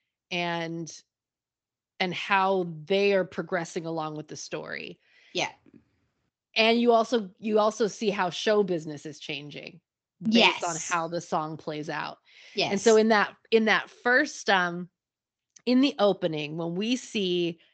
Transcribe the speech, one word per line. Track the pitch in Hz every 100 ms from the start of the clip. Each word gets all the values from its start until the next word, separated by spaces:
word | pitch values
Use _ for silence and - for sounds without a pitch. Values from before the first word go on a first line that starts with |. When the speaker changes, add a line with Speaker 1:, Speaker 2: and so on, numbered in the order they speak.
| _ _ _
Speaker 1:
and, | 180 175 170 165 165 160 - _ _ _ _ _ _ _ _ _ -
and | 185
how | 165 - 196 190 196 175 160
they | 151 196 202
are | 196
progressing | 180 - 170 180 165 185 165
along | 165 156 151
with | 151
the | 143
story. | - 160 - - - 175 _ _ _
Speaker 2:
Yeah. | 180 147 - _ - _ _ _ _ _ _ _
Speaker 1:
And | 233 226 233
you | 240
also, | 233 220 240 190 -
you | 214 214
also | 214 208 214
see | - 220
how | 202 180
show | 143 - 208
business | 196 170 160 143 156
is | 143
changing | - 143 147 147 - 170 _ _ _ -
based | 202 226 190 -
on | 175
Speaker 2:
Yes. | 160 -
Speaker 1:
how | 175 165
the | 170
song | - 180 156 156
plays | - 151 156
out. | 151 156 - _ - -
And | 214 151
Speaker 2:
Yes. | 196
Speaker 1:
so | 233 220
in | 220
that, | 214 185 - _
in | 226 220
that | 180 123
first, | - 247 254 294 - -
um, | 196 175 175 180 _ _ _ _ _ _ _ -
in | 254
the | 277 -
opening, | 202 190 175 151 147 160
when | 170
we | 175 220 240
see | - 220 190 175 170 165 _